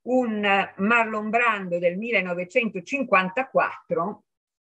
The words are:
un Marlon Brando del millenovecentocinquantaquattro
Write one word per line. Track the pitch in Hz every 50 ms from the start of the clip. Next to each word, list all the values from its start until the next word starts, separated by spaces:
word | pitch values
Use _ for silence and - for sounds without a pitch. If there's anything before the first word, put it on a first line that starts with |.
| -
un | 226 247 254 254 233 214 208 208 202 196 196 185 - -
Marlon | - 196 208 233 240 226 220 220 214 214 214
Brando | 208 233 247 233 214 202 190 180 175 175
del | 175 175 175 185
millenovecentocinquantaquattro | 220 240 233 196 185 185 175 175 180 175 - 262 233 214 - 185 175 - - 277 262 247 202 185 190 185 180 254 262 - - 185 151 104 - - - - 175 160 170 196 208 - _ _ _ _ _ _ _ _ _ _ _